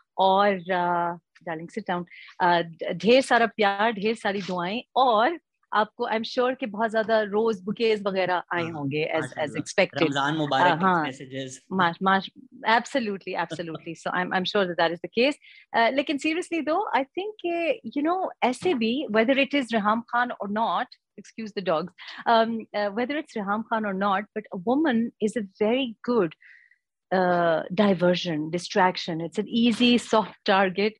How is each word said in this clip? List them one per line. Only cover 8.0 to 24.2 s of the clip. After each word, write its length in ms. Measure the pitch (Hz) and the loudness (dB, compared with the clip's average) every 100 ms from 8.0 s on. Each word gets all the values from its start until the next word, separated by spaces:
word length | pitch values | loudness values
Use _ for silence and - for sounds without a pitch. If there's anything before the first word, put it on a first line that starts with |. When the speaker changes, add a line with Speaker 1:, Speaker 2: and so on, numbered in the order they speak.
| 202 | 0
Speaker 1:
वगैरह 360 | 190 180 175 - | 0 0 0 -2
आए 100 | 175 | -4
Speaker 2:
हाँ, 80 | 165 | -4
Speaker 1:
होंगे 320 | 160 139 151 156 | -4 -4 -2 -2
as, 180 | 160 | -2
as 60 | 131 | -4
Speaker 2:
माशाल्लाह। 320 | - 151 110 | -6 -6 -6
Speaker 1:
expected। 420 | - - 185 139 | -6 0 0 2
Speaker 2:
रमजान 340 | 160 139 139 160 | 0 0 0 0
मुबारक 420 | 147 135 175 160 | 0 2 4 4
Speaker 1:
Uh, 40 | |
हाँ। 220 | 190 175 147 | 2 2 0
Speaker 2:
messages। 540 | 127 131 135 131 - - 185 | -6 -10 -10 -10 -12 -6 0
Speaker 1:
माश-, 200 | 175 170 190 | 0 0 0
माश-, 200 | 196 - - - - - 226 | 0 0 -16 -20 -6 2 2
absolutely, 600 | 226 277 214 196 - 185 | 2 -4 -4 -6 -6 -6
absolutely। 600 | 165 160 170 156 170 160 | -6 -6 -10 -10 -12 -10
Speaker 2:
<laughs> 80 | |
Speaker 1:
So 80 | 175 | -6
I'm, 220 | 180 180 | -4 -2
I'm 120 | 185 180 | -2 0
sure 200 | 208 185 | 0 0
that 100 | 175 | 2
that 140 | 165 | 0
is 80 | 170 | 0
the 100 | 240 - | -4 0
case। 180 | 254 - - - - 226 | 0 0 -12 -20 -4 0
Uh, 140 | 233 269 | 2 2
लेकिन 200 | 285 285 | -2 -2
seriously 420 | 311 330 339 339 | -2 -4 -4 -4
though, 240 | 277 339 427 | -2 -2 0
I 100 | 254 277 - | -2 -2 -6
think 160 | 415 427 349 | -8 -6 -6
कि, 340 | 339 330 254 226 285 | -2 -2 -4 -4 -2
you 80 | |
know, 260 | 302 370 330 - | -2 -2 -4 -2
ऐसे 300 | 233 254 370 | -2 0 -2
भी, 200 | 277 220 262 294 | 0 0 -2 0
whether 280 | 220 226 269 277 | 0 2 2 2
it 80 | |
is 200 | 285 240 | 0 0
Reham 300 | 226 208 226 - | 0 0 0 -2
Khan 180 | 240 247 - | -2 -2 -4
or 80 | 202 | -6
not, 400 | 208 226 185 254 _ _ - | -2 -2 -2 -4 _ _ -20
excuse 360 | - - 220 | -20 -12 -8
the 80 | 208 | -6
dogs, 320 | 185 156 175 _ - - - | 0 0 -2 _ -20 -6 2
um, 320 | 226 226 226 208 | 4 4 -2 -6
uh, 160 | 208 208 | -4 -4
whether 280 | 202 240 294 | -2 -4 -4
it's 180 | 302 226 | -6 -6
Reham 280 | 196 214 226 | -4 -4 -2
Khan 160 | 226 214 | -2 -2
or 80 | |
not, 300 | 190 202 196 | -2 0 0